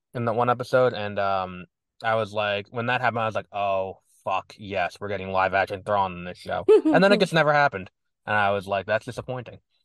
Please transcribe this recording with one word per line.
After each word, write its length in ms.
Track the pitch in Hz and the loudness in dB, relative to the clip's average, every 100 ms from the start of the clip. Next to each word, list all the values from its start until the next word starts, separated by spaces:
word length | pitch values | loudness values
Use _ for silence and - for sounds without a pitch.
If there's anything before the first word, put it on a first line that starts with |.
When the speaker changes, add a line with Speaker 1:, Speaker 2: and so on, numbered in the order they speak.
| _ 127 | _ -4
Speaker 1:
in 80 | 117 | -2
that 80 | |
one 140 | 110 123 | 2 2
episode, 440 | 123 123 131 127 | 0 2 4 4
and, 260 | 104 104 101 | 0 -6 -2
um, 460 | 98 98 92 90 87 _ _ - | 0 0 -2 -8 -16 _ _ -6
I 100 | 113 | -2
was 180 | 113 104 | 0 0
like, 360 | 104 104 101 101 | -2 -2 -2 -4
when 160 | 123 120 | -6 -2
that 140 | 123 | 0
happened, 180 | 123 113 | 0 0
I 80 | 110 | -2
was 80 | |
like, 140 | 101 - | -4 -6
"Oh, 480 | 104 101 95 95 92 _ _ | -4 0 0 -2 -8 _ _
fuck, 320 | 107 92 - - | -6 -6 -6 -16
yes, 400 | 104 95 85 - | -6 -4 -4 -4
we're 80 | 101 | -8
getting 240 | 98 95 | -6 -2
live 220 | 92 95 | 0 2
action 280 | 98 95 98 | 2 0 -4
Thrawn 300 | 95 104 95 | -2 0 0
in 120 | 87 | -4
this 140 | 90 90 | -12 -12
show." 260 | 92 90 87 | -6 -2 6
And 340 | 427 320 277 | 6 6 4
then 100 | 196 | 6
it 60 | 202 | 4
Speaker 2:
<laughs> 0 | |
Speaker 1:
just 140 | 180 | 2
never 200 | 165 151 | 2 4
happened, 380 | 147 143 95 92 _ _ _ - | 4 2 0 -12 _ _ _ -2
and 100 | 107 | 0
I 160 | 101 | 2
was 160 | 101 95 | 0 -2
like, 180 | 98 95 | -4 0
"That's 180 | 107 - | -2 -2
disappointing." 520 | 117 - 127 117 - _ _ | -10 -8 -10 -12 -18 _ _